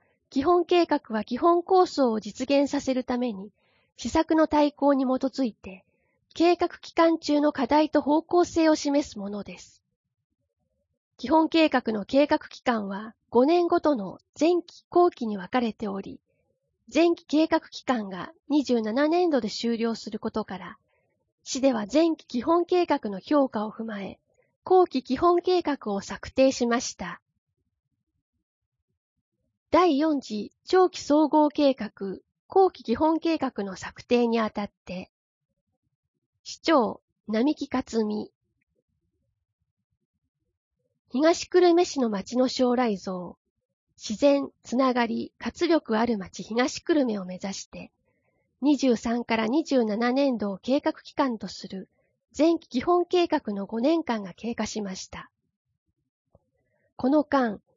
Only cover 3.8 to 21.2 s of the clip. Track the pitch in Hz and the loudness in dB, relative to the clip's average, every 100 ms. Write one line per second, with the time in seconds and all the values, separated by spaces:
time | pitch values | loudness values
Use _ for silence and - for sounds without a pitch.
3.8 | _ - - 320 320 320 302 302 294 - | _ -12 -2 0 2 2 4 4 2 2
4.8 | 277 269 254 254 269 - 254 - 196 185 | 2 2 0 -2 -2 -2 -4 -6 -16 -20
5.8 | _ _ _ _ _ - 330 349 349 - | _ _ _ _ _ 0 2 2 -2 -6
6.8 | - - 330 330 - 294 294 277 240 294 | -6 2 2 2 0 0 0 0 2 2
7.8 | 311 302 277 311 - 349 339 339 320 311 | 2 0 2 0 2 0 2 2 2 2
8.8 | 294 285 294 214 196 208 190 - - _ | 0 -2 -2 -8 -10 -10 -12 -18 -20 _
9.8 | _ _ _ _ _ _ _ _ _ _ | _ _ _ _ _ _ _ _ _ _
10.8 | _ _ _ - 233 320 320 330 311 254 | _ _ _ -12 0 2 4 4 2 2
11.8 | 233 220 190 269 294 302 - - - 226 | -2 -6 0 2 2 0 -4 -8 -4 -2
12.8 | 196 196 220 - _ 233 269 349 349 349 | -4 -10 -14 -20 _ 2 4 4 2 0
13.8 | 302 262 185 - _ - 311 349 - - | 0 -2 -6 -14 _ -2 0 0 -4 -16
14.8 | _ 349 349 - 226 202 180 254 233 - | _ 2 2 0 -8 -8 -4 -4 -4 -4
15.8 | 208 196 196 - _ _ _ _ _ _ | -8 -8 -12 -16 _ _ _ _ _ _
16.8 | - 277 339 339 - 294 320 320 - - | -4 2 2 0 -2 0 2 0 -4 -8
17.8 | - 247 196 185 180 - - 294 254 240 | -4 -4 -6 -10 -12 -12 -2 0 2 0
18.8 | 220 240 302 349 349 277 214 - 233 226 | 0 0 2 2 2 0 -2 -4 -4 -2
19.8 | 226 220 220 214 220 220 208 185 175 - | -4 -6 -10 -10 -6 -6 -8 -10 -14 -20
20.8 | _ _ _ _ | _ _ _ _